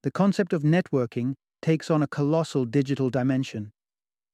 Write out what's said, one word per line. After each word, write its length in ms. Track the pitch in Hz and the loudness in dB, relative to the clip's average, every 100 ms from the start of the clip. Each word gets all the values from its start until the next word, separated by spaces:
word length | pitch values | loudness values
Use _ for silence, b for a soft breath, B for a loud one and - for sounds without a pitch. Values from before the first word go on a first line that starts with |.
the 80 | - | -4
concept 420 | - 196 190 190 | 2 2 2 0
of 100 | 175 | 0
networking 720 | 151 170 - 139 120 123 123 135 _ _ | 2 2 2 -2 -2 -2 -4 -6 _ _
takes 260 | - 160 - | -2 0 0
on 140 | 156 | 0
a 60 | 143 | 0
colossal 560 | - 143 160 160 143 | 0 0 0 0 -2
digital 460 | 120 143 135 135 131 | 0 0 0 0 0
dimension. 600 | 127 127 131 135 113 104 - _ _ _ _ _ | 0 0 0 -2 -6 -10 -14 _ _ _ _ _